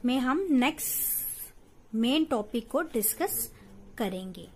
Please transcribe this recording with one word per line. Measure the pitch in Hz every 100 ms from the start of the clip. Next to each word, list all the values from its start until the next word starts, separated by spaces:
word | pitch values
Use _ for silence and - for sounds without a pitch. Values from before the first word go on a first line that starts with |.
| 247
में | 262
हम | 254 294 392
नेक्स्ट | 269 254 311 - - - - - - - - - - - 220
मेन | 233 294 320
टॉपिक | 233 208 240 226
को | 277
डिस्कस | 330 233 208 - 359 - - - - - - -
करेंगे | 202 185 185 180 165